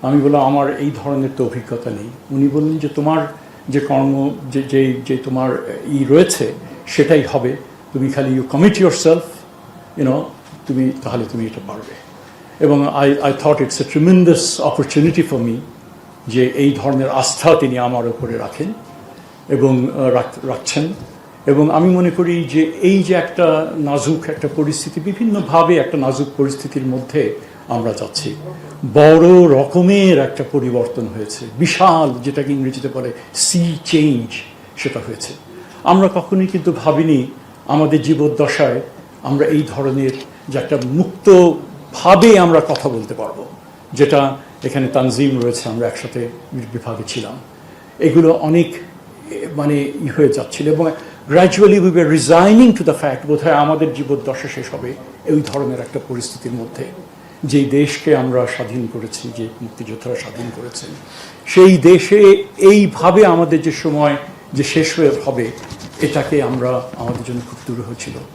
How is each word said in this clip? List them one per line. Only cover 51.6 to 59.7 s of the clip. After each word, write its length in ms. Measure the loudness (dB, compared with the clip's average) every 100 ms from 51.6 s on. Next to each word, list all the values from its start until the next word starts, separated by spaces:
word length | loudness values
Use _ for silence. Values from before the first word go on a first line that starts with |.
| 6 6
we 100 | 4
were 200 | 2 2
resigning 600 | 0 4 6 8 8 8
to 80 | 6
the 140 | 0 -2
fact, 240 | -4 -6 -2
বোধহয় 260 | -2 2
আমাদের 420 | 2 2 0 -2
জীবদ্দশা 540 | -4 -4 -4 -4 -8 -10
শেষ 260 | -12 -12
হবে 200 | -10 -12 -12 -16 -16
এই 160 | -2 -2 0
ধরনের 340 | -4 -6 -6
একটা 200 | -10 -12 -10
পরিস্থিতির 440 | -10 -10 -12 -10
মধ্যে, 320 | -10 -10 -12 -14 -14 -20 -20 -20 -12
যেই 200 | -2 0
দেশকে 520 | 2 0 0 -2 0 0
আমরা 300 | 0 -2 -2
স্বাধীন 420 | -6 -8 -8 -8
করেছি, 400 | -10 -12 -12 -14 -12
যে 120 | -12 -12
মুক্তিযোদ্ধারা 540 | -16